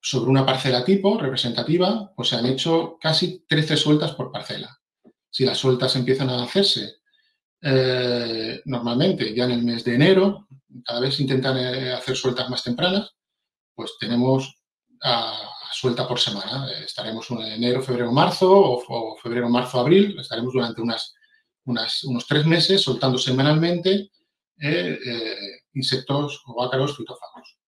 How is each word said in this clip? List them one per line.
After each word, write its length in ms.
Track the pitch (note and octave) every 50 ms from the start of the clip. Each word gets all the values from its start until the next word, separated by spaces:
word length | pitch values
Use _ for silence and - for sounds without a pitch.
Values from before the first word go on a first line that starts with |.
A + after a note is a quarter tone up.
Sobre 280 | - - - B2+ A2+ C3
una 160 | C3+ C3+ C3+
parcela 380 | C3+ C3+ - - C3 B2 B2 -
tipo 340 | - G3 G3 - G3 A3+ A3+
representativa, 960 | D#3+ C3 C3 - - B2 A2+ - A#2+ C#3+ D#3+ F3+ F3+ F#3+ A3 A3+ G3+ - _
pues 140 | - A#2+ -
se 60 | C3+
han 100 | A#2 A#2
hecho 520 | B2+ C3+ C3+ - E3 E3 E3 E3 - - _
casi 460 | - D#3 D#3 - F#3+ E3+ - - _ _
trece 300 | E3 D3+ D#3 - D#3 -
sueltas 340 | - D3+ D3+ D3+ D#3 -
por 200 | - - C#3+ -
parcela. 500 | - - - - - - - - - _ _ _ _ _ _ - _ _ _ _
Si 160 | - - C3
las 120 | A#2+ A#2 -
sueltas 380 | - C3 B2+ B2 C3 C3 -
empiezan 340 | C3 B2 B2 C3 C3+ C#3 C3
a 140 | B2+ B2 B2
hacerse, 540 | A#2+ - G3 G3+ - - - - - - _ _ _ _ _ _ _ _ _ _ _ _ _
eh, 1000 | - C#3 C3+ C3 B2+ B2+ B2+ B2+ B2+ B2 B2 A#2+ A#2+ A#2 A2+ A2+ A2 A2+ - - -
normalmente 680 | D3 C3 A#2+ A#2 A#2+ A#2+ B2 D#3+ G3 F#3 - A#2 A2 G#2+
ya 120 | A#2 B2
en 60 | B2+
el 120 | B2 A#2+ A#2+
mes 220 | A#2+ A#2 A#2 -
de 100 | B2+ A#2
enero, 540 | B2 D3 F#3 F#3+ F#3 F#3+ G3+ G3+ - - _ - - _ _ C3+ B2 A#2+
cada 160 | - A#2+ A#2+
vez 180 | B2+ C3+ C3+ -
intentan, 360 | C#3+ C3 C3+ B2+ B2+ C3 C3 C3
eh, 360 | B2+ B2 B2+ C3 C3 B2+ B2+
hacer 240 | A#2+ - - C3 C3
sueltas 320 | - C3 B2 B2 B2 B2
más 120 | B2 A#2+
tempranas, 540 | - B2 A#2+ B2 F3 F3+ F#3 - A3 - _ _ _ _ _ _ _ _ _ _ _ _ _
pues 200 | - A2+ - - -
tenemos 640 | - G#2+ A#2+ A#2+ B2 B2+ C3 C3+ C3+ - _ _ _ _ _ _ _ _ _ _
a, 360 | - C3+ A#2+ A#2 A2+ - - -
a 360 | - - - - - - -
suelta 320 | - - B2+ A#2 B2 A#2+
por 140 | - B2 -
semana. 500 | - A2 G#2+ G2+ - - B2 C3 C3+ B2+
Eh, 140 | G2 - -
estaremos 460 | - - - - A2+ A2+ A2+ A2 -
un 120 | B2 A2+
enero, 400 | A2 A2 G#2+ A2 A#2+ A#2+ B2 C3+
febrero, 300 | C3 C3+ B2+ A#2 A#2+ A2+
marzo 400 | A#2 C#3+ F3 F3+ F3+ - F#3+ F#3
o, 640 | F#3+ G3 G3 C#3+ B2 A#2+ - - A#2 A#2 A2+ A2+ -
o 40 | -
febrero, 300 | - A#2 A2+ B2 A#2+ A#2+
marzo, 300 | A#2+ A#2+ B2+ - - B2+
abril. 400 | B2 D3 E3+ G3 G#3 G#3 G3+ -
Estaremos 320 | C3 - - A#2 A#2 B2+
durante 300 | B2+ C3 A#2+ A#2+ A2 -
unas, 340 | A2+ A#2 A2+ - - - _ _ _ _ _ _ _ _ _ _ _
unas, 400 | C3+ A#2+ A#2 A2+ - - - -
unos 240 | C#3 B2+ A#2+ - -
tres 180 | D3 D3+ D3
meses 360 | D#3+ E3 F3 D#3+ - G3 G3
soltando 360 | - - B2 - - B2+ B2 B2
semanalmente, 920 | - C3 B2+ C3 C3+ D3 D3+ D#3 E3 E3+ F3 F3 F3 F#3+ G3 G3+ G3+ - _ _ _ _ _ _ _ _ _ _
eh, 400 | D3 - E3+ F3 F3+ D#3+ D3 - -
eh, 300 | C3 A#2 A2+ A2+ A2+ - - G2+ G2 G2 - _ _ _
insectos 680 | C#3 B2+ - C3 B2+ - - C#3 C#3+ D3 D3 C#3 - _
o 160 | - A#2+ A#2
ácaros 360 | B2 B2+ - C3 C3+ C#3+ C#3+ -
fitófagos. 600 | - - - - - - _ - - - _ _ _